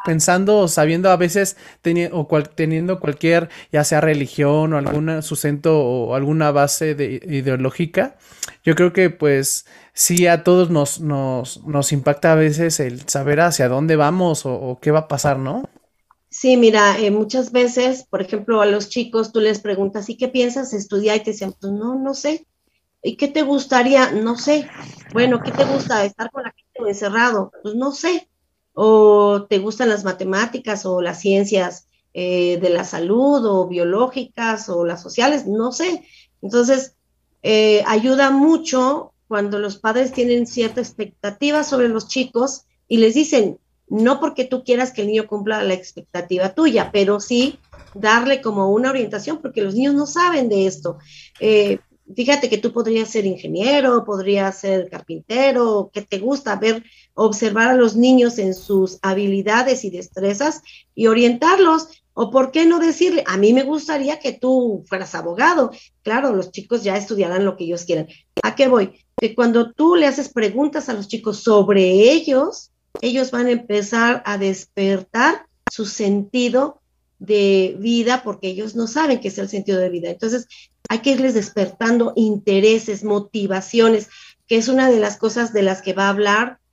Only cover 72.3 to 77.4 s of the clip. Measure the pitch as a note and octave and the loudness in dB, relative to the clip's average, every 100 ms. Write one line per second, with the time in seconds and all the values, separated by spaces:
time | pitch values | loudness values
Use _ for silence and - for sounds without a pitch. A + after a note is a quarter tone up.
72.3 | C4 E4 - - _ _ - A#3+ B3+ C4 | 0 0 -4 -18 _ _ -8 -4 -2 -2
73.3 | A#3+ B3 A#3+ A#3+ G#3 G3+ A#3 A#3 B3 G#3 | -2 0 -2 -2 -4 -2 0 0 0 -4
74.3 | G3+ G3 F#3+ - - G3 F#3+ F#3+ A3+ C#4 | -4 -4 -4 -8 -4 -2 -2 -4 0 2
75.3 | G#4 - _ - - G#3 - G3+ G3+ G3+ | 0 -8 _ -10 -8 -10 -4 -2 -2 -2
76.3 | B3 B3 B3 C#4+ - _ _ _ _ F#3+ | -2 0 0 -2 -6 _ _ _ _ -2
77.3 | G#3 | 0